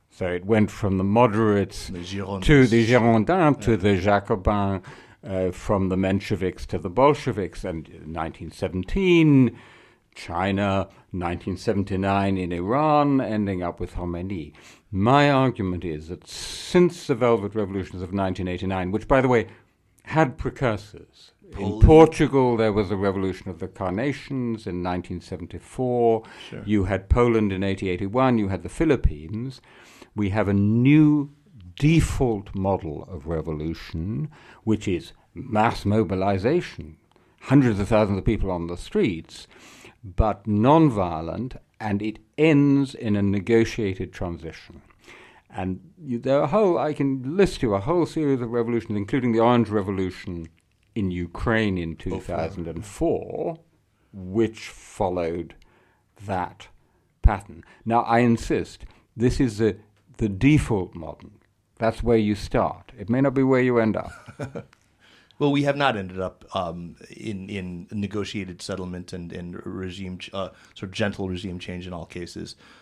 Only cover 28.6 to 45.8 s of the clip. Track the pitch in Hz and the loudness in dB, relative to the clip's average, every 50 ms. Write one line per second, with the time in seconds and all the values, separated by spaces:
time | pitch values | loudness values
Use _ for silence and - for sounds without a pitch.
28.6 | 85 90 - - 165 156 135 - - - 78 73 78 - 104 110 123 135 131 - | -6 -8 -4 0 2 2 4 4 2 0 0 -4 -10 -10 -10 -10 -10 -10 -12 -16
29.6 | _ - - - - - - - - - - 107 101 95 101 110 98 98 101 101 | _ -20 -20 -20 -20 -20 -20 -20 -20 -10 -6 -4 -2 0 0 0 0 2 2 4
30.6 | 101 104 110 120 123 139 151 156 151 151 151 147 143 147 - _ _ _ - 104 | 4 4 4 4 4 6 6 6 6 6 4 2 -2 -6 -12 _ _ _ -20 -20
31.6 | 87 - - - 143 151 165 156 143 - - - 139 120 110 101 98 - - 98 | -20 -20 -4 0 2 2 4 4 2 0 0 0 0 0 -2 -4 -6 -8 -6 -4
32.6 | 92 98 95 87 85 78 73 73 - - 92 78 71 80 85 80 78 82 78 76 | -2 0 -2 -2 -4 -6 -10 -10 -12 -12 -14 -12 -8 -6 -6 -4 -4 -6 -6 -6
33.6 | 78 82 82 - - - - 80 82 101 117 143 156 156 - - - - - - | -6 -6 -8 -8 -10 -10 -8 -8 -6 -6 -6 -6 -8 -8 -12 -18 -20 -20 -20 -6
34.6 | - 110 107 104 - 104 90 80 - - - _ _ _ - - - - 104 107 | -2 -2 -2 -2 -2 -2 -4 -4 -6 -10 -20 _ _ _ -16 -14 -10 -4 0 0
35.6 | 110 117 - - - 101 104 113 107 82 95 92 95 101 101 95 98 123 165 180 | 2 0 0 -2 -2 0 0 0 0 0 -2 -2 -2 -2 -2 0 0 0 0 0
36.6 | 170 - - - 78 78 78 _ _ _ _ _ _ _ _ _ - - 135 143 | -2 -6 -12 -16 -18 -18 -20 _ _ _ _ _ _ _ _ _ 0 4 4 6
37.6 | 131 120 104 98 101 101 113 107 110 98 101 95 - 113 107 95 98 95 90 85 | 6 4 2 0 0 2 2 4 4 2 0 0 0 0 0 0 -2 -2 -2 -4
38.6 | 85 85 87 - - - - 214 190 117 85 80 - - - - - - - - | -4 -6 -8 -10 -10 -6 -2 -2 -2 -2 -2 -6 -10 -14 -20 -20 -20 -20 -20 -20
39.6 | - - - - - - - _ - 95 - - 110 107 101 104 - 107 104 104 | -20 -20 -20 -20 -20 -20 -20 _ -20 -2 0 2 2 2 0 -2 -2 0 2 4
40.6 | 113 131 151 165 160 143 113 101 90 85 82 80 82 82 82 98 120 131 - - | 6 6 8 8 6 6 4 2 0 -2 -2 -6 -6 -6 -8 -8 -8 -10 -12 -16
41.6 | - _ _ - 110 104 101 101 107 110 - - _ _ _ - 151 160 147 143 | -20 _ _ -10 -4 -4 -2 -2 -2 -6 -8 -10 _ _ _ 2 4 6 6 6
42.6 | 143 143 139 139 139 131 - - 123 110 104 101 98 98 98 101 87 113 117 113 | 6 4 4 2 0 -2 -6 -6 -2 0 0 2 2 2 0 0 2 4 4 4
43.6 | 113 - - - 107 95 95 - 95 - - - 98 87 85 78 85 80 - - | 4 2 0 -2 -4 -2 -4 -4 -8 -10 -8 -8 -8 -6 -6 -8 -10 -14 -14 -16
44.6 | - - - - - _ _ _ _ - - - - - - _ _ _ - 95 | -20 -20 -20 -20 -20 _ _ _ _ -20 -20 -20 -20 -20 -20 _ _ _ -10 -6
45.6 | 92 92 92 92 | -6 -6 -6 -8